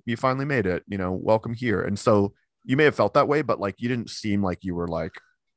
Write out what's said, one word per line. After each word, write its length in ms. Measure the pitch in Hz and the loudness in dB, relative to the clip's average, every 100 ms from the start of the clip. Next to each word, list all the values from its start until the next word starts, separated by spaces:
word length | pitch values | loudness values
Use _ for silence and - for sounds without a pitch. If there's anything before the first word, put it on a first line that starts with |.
you 120 | - 117 | -2 -2
finally 280 | 131 131 | 0 -2
made 220 | 143 135 95 | -2 0 0
it, 180 | 87 - | -2 -4
you 120 | 98 | -4
know, 140 | 92 | -4
welcome 420 | 92 - 110 113 | -2 0 0 0
here." 280 | 117 123 92 | -6 -2 -2
And 160 | - 101 | -2 -2
so 360 | 123 104 101 - _ _ | 4 4 4 -2 _ _
you 120 | - 131 | -2 2
may 80 | |
have 100 | 151 | 4
felt 200 | - 104 | 4 2
that 140 | 147 131 | 4 2
way, 120 | 147 | 2
but, 160 | 123 107 | 0 -2
like, 180 | 98 - | -4 -4
you 100 | 120 | -4
didn't 220 | 123 - | -4 -6
seem 320 | - 107 101 | -8 -2 0
like 200 | 95 87 | 0 -2
you 120 | 95 | -4
were 140 | 85 85 | -4 -4
like, 240 | 82 80 - _ _ _ | -4 -6 -10 _ _ _